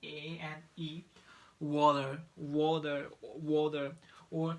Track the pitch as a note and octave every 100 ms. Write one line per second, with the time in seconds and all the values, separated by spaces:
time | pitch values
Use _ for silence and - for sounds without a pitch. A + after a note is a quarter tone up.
0 | - D3+ D3+ E3 D#3 D#3 - - D#3+ D#3+
1 | - - - - - _ D3+ D3 D3 C#3+
2 | C3+ C#3 E3 - D3+ D3 D3+ D#3+ D3 C#3+
3 | C#3 - - - D#3 D3+ D3+ D3 C#3 -
4 | - - - E3 D#3+